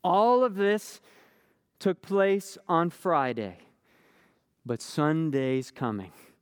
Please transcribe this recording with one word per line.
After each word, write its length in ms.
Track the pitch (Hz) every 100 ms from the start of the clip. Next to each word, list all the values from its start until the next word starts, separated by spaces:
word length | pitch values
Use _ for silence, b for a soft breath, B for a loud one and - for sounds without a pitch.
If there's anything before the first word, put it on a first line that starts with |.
all 400 | 185 185 226 247
of 120 | 254 196
this 460 | 202 208 - - b b b b b b b _
took 220 | 196 175
place 560 | - 196 196 196 - - -
on 220 | 165 170
Friday, 680 | - 190 160 131 120 101 90 - _ b b b b b b b _ -
but 160 | 117
Sunday's 920 | - - 151 156 160 139 131 131 127
coming. 420 | - 123 104 92 - - _